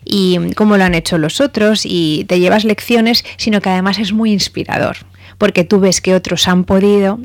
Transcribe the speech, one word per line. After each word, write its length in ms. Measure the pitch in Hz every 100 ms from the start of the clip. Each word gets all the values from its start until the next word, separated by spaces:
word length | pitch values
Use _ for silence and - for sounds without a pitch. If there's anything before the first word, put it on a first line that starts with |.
y 340 | - 202 185 175 170
cómo 220 | - 214 202
lo 80 |
han 100 | 185
hecho 240 | 170 - 170
los 220 | 156 -
otros, 420 | 277 214 214 214
y 400 | - 175 156 151 -
te 100 | 180
llevas 260 | 180 208
lecciones, 600 | 208 208 - 233 226 240 - -
sino 240 | 226 208
que 100 | 196
además 280 | 185 190 196
es 140 | 196
muy 200 | 220 220
inspirador, 680 | 202 - - - - - - - - - -
porque 260 | 202 185
tú 160 | 165 202
ves 200 | 190 -
que 140 | 185
otros 320 | 185 - 170 185
han 160 | 180
podido 560 | 180 190 202 202 196 226